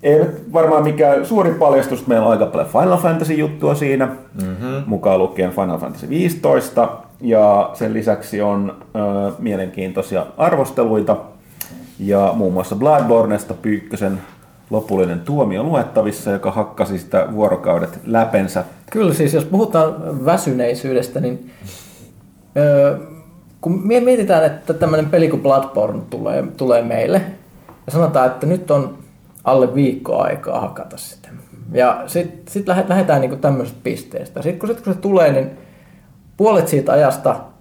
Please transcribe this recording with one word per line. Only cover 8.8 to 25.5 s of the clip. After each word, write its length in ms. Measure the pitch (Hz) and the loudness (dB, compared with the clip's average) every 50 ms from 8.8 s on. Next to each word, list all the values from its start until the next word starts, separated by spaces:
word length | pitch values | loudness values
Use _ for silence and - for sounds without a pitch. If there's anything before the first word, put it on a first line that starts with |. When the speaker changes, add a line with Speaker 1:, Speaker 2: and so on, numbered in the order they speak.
| - - - 107 104 101 101 98 101 101 | -20 -12 -6 -4 -4 -2 -2 -2 -2 -4
Speaker 1:
ö, 40 | - - | -6 -4
mielenkiintoisia 880 | - 113 104 95 95 90 90 98 95 95 90 95 95 - 101 92 - - - | -6 -4 -4 -4 -4 -6 -6 -8 -8 -6 -4 -6 -6 -4 -4 -4 -4 -6 -4
arvosteluita, 800 | - 147 170 - 143 135 - - - 120 113 110 107 104 - 104 - - - - - - _ - - - - - - - - - - | 0 0 2 2 0 -2 -2 -2 -2 0 0 0 0 2 0 -2 -2 -2 -14 -20 -20 -20 _ -20 -20 -18 -18 -18 -20 -20 -20 -14 -8
ja 340 | 98 98 101 98 98 98 85 | -4 0 2 2 2 2 2
muun 160 | 113 104 92 90 | 0 0 0 0
muassa 240 | 92 92 - 110 | -2 -4 -4 -4
Bloodbornesta 760 | 101 123 147 151 143 127 117 117 113 110 104 104 101 - - 92 | 0 2 4 4 4 4 4 4 4 4 2 0 -4 -4 -8 -12
Pyykkösen 680 | - - 110 107 101 90 - 113 101 107 98 98 92 87 - - - - - _ _ _ - | -8 -4 -4 -4 -4 -4 -8 -8 -4 -4 -4 -4 -6 -10 -14 -20 -20 -20 -20 _ _ _ -4
lopullinen 500 | 110 110 107 - 98 95 92 87 87 87 | -4 -4 -4 -2 0 0 0 0 -2 -6
tuomio 420 | 85 - 143 147 131 107 95 95 117 | -4 -4 0 0 0 0 0 -2 -2
luettavissa, 680 | 156 170 135 113 - - - - 104 104 - - 107 | 0 0 0 -2 0 0 0 0 0 -2 -6 -4 -4
joka 200 | 101 98 - 98 | -4 -2 -2 -4
hakkasi 480 | 95 110 107 - - - - 104 101 90 | -2 -2 -4 -4 -2 -4 -4 -2 -2 -8
sitä 280 | 85 - - 95 92 - 110 | -8 -2 0 0 0 0 0
vuorokaudet 680 | 107 107 98 90 - - - 87 85 87 - - - - | 0 2 2 0 0 0 0 0 0 0 -4 -8 -12 -8
läpensä. 580 | 113 113 113 113 110 - 101 95 92 - 92 - - - - - - | -2 0 0 0 2 0 -2 -2 0 -4 -6 -6 -8 -12 -20 -20 -8
Speaker 3:
Kyllä 240 | - 214 220 180 147 | -2 0 0 0 2
siis, 200 | 147 160 139 147 | 2 0 2 2
jos 100 | 160 151 | 0 0
puhutaan 500 | 156 180 196 226 214 - 165 156 160 - - 160 165 151 135 127 | 0 0 0 0 2 2 2 2 2 0 -6 -8 -8 -8 -4 0
väsyneisyydestä, 960 | 147 170 190 - 151 127 123 123 120 123 127 - 135 131 127 - - - - | 0 0 0 0 -2 -2 0 0 -2 -2 -4 -4 -2 -2 -2 -2 -2 -4 -4
niin, 300 | - 123 123 - - - - - - - - - - - - - - - - - - - - _ _ _ _ | -4 -4 -6 -8 -12 -18 -20 -20 -20 -18 -18 -18 -20 -20 -20 -20 -20 -20 -20 -20 -20 -20 -20 _ _ _ _
ö, 420 | 143 147 147 143 143 139 143 139 139 139 - - - - - - - - - - - | 2 2 4 6 6 4 4 2 -2 -8 -14 -20 -20 -20 -20 -20 -20 -20 -20 -20 -8
kun 200 | - 165 175 190 180 | -4 -2 -2 -2 0
mie-, 140 | 202 233 247 | 2 2 2
mietitään, 440 | 240 247 254 233 202 - 190 160 160 | 4 4 4 2 4 4 4 4 4
että 300 | 156 147 151 - - 160 | 2 0 -2 -6 -6 -2
tämmönen 320 | 151 175 160 151 156 156 | 0 0 2 2 2 0
peli 220 | 151 - 170 165 156 | 2 2 4 4 4
kuin 140 | 156 - - | 2 0 2
Bloodborne 600 | 139 | 2